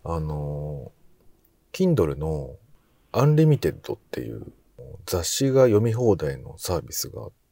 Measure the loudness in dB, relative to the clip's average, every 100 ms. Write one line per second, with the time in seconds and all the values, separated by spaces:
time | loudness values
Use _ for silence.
0 | -8 -6 -4 -6 -6 -6 -8 -10 -14 -20
1 | _ _ _ _ _ _ _ 0 2 2
2 | 2 -2 -4 -6 -8 -14 _ -20 _ _
3 | _ 2 4 6 4 4 0 -4 -8 -12
4 | _ -10 -10 -10 -14 -20 _ -20 -20 -16
5 | -6 -4 -2 -2 2 6 6 6 2 2
6 | 4 2 0 -6 -12 -10 -4 -4 -4 -8
7 | -10 -10 -14 -16 _